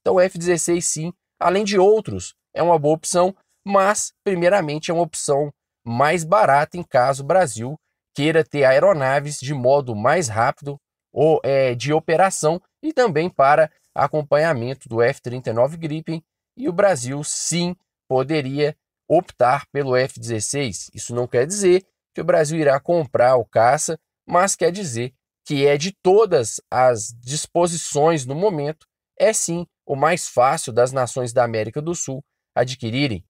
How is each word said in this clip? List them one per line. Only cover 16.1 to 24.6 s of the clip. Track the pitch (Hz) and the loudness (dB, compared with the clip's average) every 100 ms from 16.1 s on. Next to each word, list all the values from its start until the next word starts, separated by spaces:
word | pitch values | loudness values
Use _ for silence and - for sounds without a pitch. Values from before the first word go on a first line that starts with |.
| 165 _ _ _ _ | -10 _ _ _ _
e | 269 | -8
o | |
Brasil | 170 202 160 123 139 | 0 2 2 -4 -8
sim | 147 - - 160 175 180 _ _ _ | -8 -8 -4 -4 -4 -6 _ _ _
poderia | 131 131 160 131 139 147 151 _ _ _ | -2 0 -4 -4 -2 -4 -4 _ _ _
optar | 170 180 - 120 139 - | 0 0 0 2 2 -2
pelo | 139 139 127 | -6 -2 0
F | 127 - | 0 -4
dezesseis. | 113 113 104 139 135 92 - | -8 -6 -6 -6 -6 -8 -14
Isso | 104 - | -16 -8
não | 120 123 | -6 -2
quer | 123 143 | 0 -2
dizer | 202 196 185 - _ _ | 0 2 2 0 _ _
que | - | -10
o | |
Brasil | 160 175 151 165 | 0 2 2 0
irá | 147 139 | 2 2
comprar | - 170 147 - 120 131 | 0 -2 -2 2 4 4
o | |
caça, | 113 - 113 147 - - _ _ | 2 2 4 2 -2 -8 _ _
mas | - 170 190 | -2 0 0
quer | - | 2